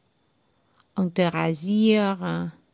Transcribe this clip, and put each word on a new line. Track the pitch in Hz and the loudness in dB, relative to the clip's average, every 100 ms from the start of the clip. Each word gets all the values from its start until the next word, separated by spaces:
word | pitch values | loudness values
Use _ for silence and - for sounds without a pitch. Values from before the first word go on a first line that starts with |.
| _ _ _ _ _ _ _ _ _ - | _ _ _ _ _ _ _ _ _ -6
interagir | 185 175 175 160 165 165 190 214 220 214 202 190 180 170 170 - _ | -4 0 -2 0 -2 0 0 2 4 4 2 -2 -6 -6 -6 -10 _